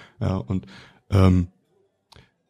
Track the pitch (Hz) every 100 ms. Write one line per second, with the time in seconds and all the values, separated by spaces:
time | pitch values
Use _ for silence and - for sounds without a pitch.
0 | - - 98 95 - 95 - - - _
1 | - 95 95 90 87 _ _ _ _ _
2 | _ - _ _